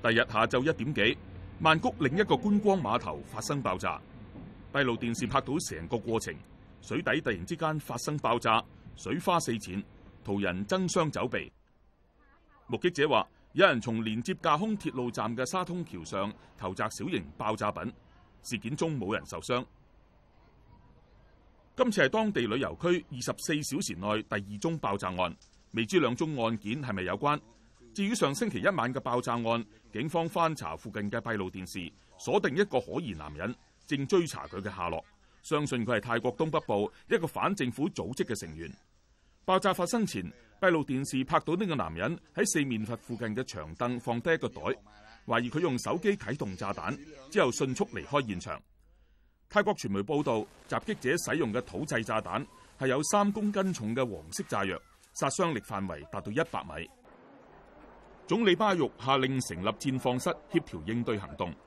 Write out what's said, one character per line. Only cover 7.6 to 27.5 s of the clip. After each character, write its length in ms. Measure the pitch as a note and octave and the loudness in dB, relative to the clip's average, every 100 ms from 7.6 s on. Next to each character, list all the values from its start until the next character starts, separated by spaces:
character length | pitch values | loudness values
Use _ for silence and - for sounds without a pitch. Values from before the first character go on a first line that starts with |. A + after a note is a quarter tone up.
| D#3+ D#3 | 0 -2
發 200 | - B2 | -4 -6
生 180 | - D3+ | -4 -2
爆 200 | A#2+ A#2 | 2 2
炸， 240 | A#2+ A2+ - - - - | 4 2 2 -16 -18 -12
水 240 | F#2+ D3 | -4 -2
花 180 | F#3 E3+ | 2 2
四 100 | D#3 | 2
濺， 320 | A#2 G2+ F#2 - - - - | -4 -4 -6 -8 -16 -20 -14
途 160 | - G2+ | -2 0
人 260 | G2 F2+ G2+ | 2 0 0
爭 220 | F#3 F3+ | 0 2
相 220 | F#3 D#3 | 2 2
走 160 | E2+ B2 | 0 -2
避。 240 | G#2 C2 _ _ _ _ _ _ _ _ _ _ _ - | -2 -6 _ _ _ _ _ _ _ _ _ _ _ -6
目 100 | C3 | 0
擊 120 | F3 | 0
者 180 | E3+ D3 | 2 4
話， 180 | A#2 - _ - | 4 2 _ -8
有 160 | C#3+ F#3 | 6 6
人 140 | B2+ | 6
從 200 | A2+ A2+ A2 | 0 -2 -2
連 180 | A2 | -2
接 100 | B2 F#3 | -2 0
架 220 | E3 D3+ | 2 2
空 200 | A3 G#3 | 2 -2
鐵 120 | D#3+ | -4
路 180 | B2+ B2 | -4 -4
站 240 | A#2 A2 A#2+ | -2 -4 -2
嘅 100 | B2+ | -2
沙 200 | F#3+ F3 | -4 -4
通 180 | F3 | -6
橋 180 | E3 F2+ D#2 | -6 -10 -6
上 280 | G2+ G2+ G#2 - - | -4 -4 -6 -20 -8
投 160 | F#2 | -8
擲 160 | F#2+ G#2+ - | -2 -4 -2
小 120 | A2 | -2
型 120 | D3 D2 - | -2 -4 -2
爆 180 | G#2+ | 0
炸 160 | A2 G#2 | 2 0
品， 220 | E2+ G2+ - - - - - | 0 -6 -8 -20 -20 -20 -18
事 160 | - A#2 | -6 -4
件 160 | A2+ D3 | -2 0
中 200 | E3 D3 | 0 0
冇 160 | F#2+ | -2
人 80 | G#2+ D2 | -2 -4
受 160 | E2+ | -10
傷。 240 | - B2 - - - - _ _ _ - - - - - - - - - - - - - _ - | -2 -2 -2 -18 -20 -20 _ _ _ -20 -20 -20 -20 -20 -20 -20 -20 -20 -20 -20 -20 -20 _ 0
今 160 | B3+ | 2
次 100 | G#3 | 6
係 40 | C3+ | 4
當 240 | G#3+ A3 | 4 2
地 160 | G3 A#2 | 2 0
旅 140 | A#2+ | 0
遊 160 | G#2+ D2+ | -2 -2
區 240 | E3+ F3+ - | 2 0 0
二 40 | B2 | -8
十 160 | A#2+ A#2+ | -6 -4
四 220 | - D3+ | -2 -2
小 180 | D3+ C#3 | -2 -4
時 140 | G3 E2+ | -4 -4
內 280 | G2 A2 | -2 -2
第 120 | G#2+ G#2 | 0 -4
二 220 | G2 G#2 | -4 -4
宗 160 | E3 D#3+ | -2 0
爆 200 | - G2 | -2 0
炸 120 | F#2 | -2
案， 260 | F2+ F2+ - - _ _ | 0 -2 -2 -18 _ _
未 140 | A2+ A2 | -4 4
知 140 | F#3 | 4
兩 160 | B2+ B2 | 4 2
宗 260 | D#3+ C#3+ | -2 2
案 160 | A2+ A2+ | 0 0
件 240 | G2+ C3 | -4 -6
係 120 | B2+ | -4
咪 100 | G2 | -4
有 160 | F2+ F#2+ | -2 0
關。 180 | C#3+ D3 - | 0 0 -4